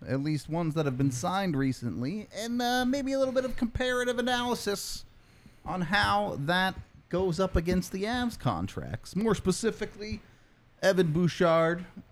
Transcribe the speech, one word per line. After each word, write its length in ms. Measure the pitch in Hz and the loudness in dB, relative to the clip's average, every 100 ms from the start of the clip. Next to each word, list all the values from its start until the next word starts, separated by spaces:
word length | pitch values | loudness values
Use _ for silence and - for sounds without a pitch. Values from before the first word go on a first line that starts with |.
| - | -4
At 140 | 135 | -2
least 280 | 147 151 - | 0 -2 -2
ones 240 | 160 160 156 | -2 -2 0
that 100 | 147 | 0
have 120 | 127 | 2
been 140 | 139 | 0
signed 460 | 123 175 190 190 139 | 2 -2 0 0 0
recently, 720 | 135 127 120 87 127 214 202 | 0 0 -4 -4 -4 -6 -10
and, 280 | 185 233 240 | -8 -6 -2
uh, 240 | 240 247 247 | 0 2 2
maybe 260 | 277 269 | 0 0
a 80 | 269 | 0
little 140 | 262 | 2
bit 100 | 254 | 2
of 140 | 254 - | 0 0
comparative 600 | 233 - 254 247 247 240 | -2 0 0 0 0 0
analysis 840 | 240 247 247 240 208 202 - - - - - - - - - | 0 0 0 -2 -2 -4 -4 -10 -12 -20 -20 -20 -20 -18 -8
on 160 | 180 | -4
how 560 | 160 202 202 202 208 - 143 | 0 2 4 2 0 -4 0
that 300 | 180 190 - - - - | 2 2 -2 -14 -20 -6
goes 320 | 175 190 165 | -2 0 2
up 160 | 185 185 | 2 2
against 340 | 165 180 180 | 2 0 0
the 120 | 190 | -4
Avs 360 | 208 247 240 - | -2 0 -2 -2
contracts. 760 | 127 85 98 - 65 104 - | -2 -2 -4 -6 -8 -10 -6
More 220 | 180 220 190 | -2 2 2
specifically, 840 | 185 180 226 220 214 - 214 214 - - - _ _ - | 2 0 0 -2 -8 -8 -10 -10 -12 -20 -20 _ _ 0
Evan 300 | 185 185 170 | 2 4 4
Bouchard 760 | 160 175 - 175 165 165 175 180 - - | 4 2 4 4 6 4 2 -6 -16 -20